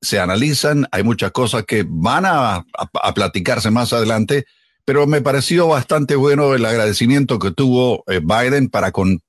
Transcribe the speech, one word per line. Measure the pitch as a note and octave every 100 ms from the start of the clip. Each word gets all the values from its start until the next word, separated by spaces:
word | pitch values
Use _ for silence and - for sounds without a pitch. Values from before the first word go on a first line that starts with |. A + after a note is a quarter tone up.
se | - G2+
analizan, | F2+ G2 D3 C#3 D3+ D3 C3+
hay | G2
muchas | G#2+ A2+ G2
cosas | - A#2+ A#2
que | G2+ A2 E2
van | E2 F#2+ D3 F#3+
a, | D#3+ A#2+ F2+
a, | - - -
a | - G#2
platicarse | F2+ F#2+ - F2 A#2+ G#2+
más | A#2 A#2+
adelante, | A#2 A2 A2 G#2+ C#3 - _ _ _
pero | - C#3 D3
me | D3+
pareció | C3+ C3+ - E3+ E3
bastante | D3 - D3+ C#3
bueno | C#3+ C#3 C#3+ C#3+
el | C3+ A2+
agradecimiento | A#2 G#2+ G2+ A#2 C#3+ C3+ A2
que | G2
tuvo, | E2+ C3+ B2 B2+ G#2+ -
eh, | F#2
Biden | D#2 A2 B2 C#3+ C3
para | G#2+ F#2+
con | - F#2 F2+